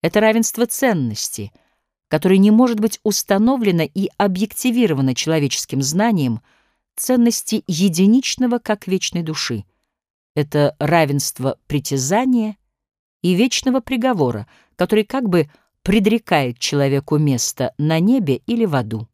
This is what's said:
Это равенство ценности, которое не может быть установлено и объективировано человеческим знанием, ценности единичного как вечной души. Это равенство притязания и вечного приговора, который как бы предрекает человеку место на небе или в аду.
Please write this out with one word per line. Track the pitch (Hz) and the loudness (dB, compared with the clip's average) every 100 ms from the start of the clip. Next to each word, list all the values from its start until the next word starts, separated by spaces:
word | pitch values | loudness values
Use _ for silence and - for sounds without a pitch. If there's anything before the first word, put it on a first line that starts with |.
Это | 170 - | 0 2
равенство | 220 226 220 - 233 | 2 2 0 -2 -4
ценности, | - 269 196 123 107 - - 101 _ _ _ _ _ _ | 0 0 0 -2 -4 -8 -10 -12 _ _ _ _ _ _
которое | 151 180 190 | -2 4 6
не | 196 | 6
может | 214 247 226 | 6 4 2
быть | 220 - | -2 -2
установлено | 214 202 - 196 220 269 214 170 | -4 -4 0 2 2 2 0 0
и | 156 - 190 _ | -2 -4 -6 _
объективировано | 202 185 214 - 254 233 226 139 135 | -2 0 -4 -2 -2 2 2 2 0
человеческим | 127 - 160 143 - - 131 | 0 0 0 0 -4 -6 -4
знанием, | 135 160 226 202 135 113 _ _ _ _ _ - | -2 0 0 2 0 -4 _ _ _ _ _ -12
ценности | - 254 233 226 - 214 - | -2 2 2 0 -4 -6 -4
единичного | 160 196 165 196 240 - - 254 240 | 0 0 4 4 4 2 -2 -2 -2
как | - 214 - | -4 -6 -2
вечной | 185 - 170 | -4 -4 -6
души. | 160 156 - 113 98 _ _ _ _ _ _ | -6 -6 -6 -8 -8 _ _ _ _ _ _
Это | - 147 151 143 - | -6 -2 0 0 0
равенство | 147 170 151 143 - - 131 - _ | 0 2 2 0 -4 -6 -6 -6 _
притязания | 147 143 139 131 202 262 247 214 208 _ _ _ _ _ _ | -6 -4 -4 -2 0 2 0 -2 -8 _ _ _ _ _ _
и | 175 | -2
вечного | 180 247 - - 254 | 2 2 0 -2 -2
приговора, | - 262 254 226 131 110 104 _ _ _ | -2 -2 -2 0 0 -2 -10 _ _ _
который | 180 214 | 0 0
как | 208 269 233 | 0 -4 0
бы | 175 151 _ _ _ | 0 0 _ _ _
предрекает | - 208 202 226 - 160 131 123 | 0 2 2 0 0 0 0 -4
человеку | - 147 139 139 139 151 | -4 0 2 0 0 0
место | 151 127 - - 123 - | 2 0 -4 -4 -6 -2
на | 151 160 | 0 2
небе | 185 262 170 123 - | 2 2 0 -2 -2
или | 233 | -2
в | 220 | 0
аду. | 143 107 113 113 | 0 -4 -8 -10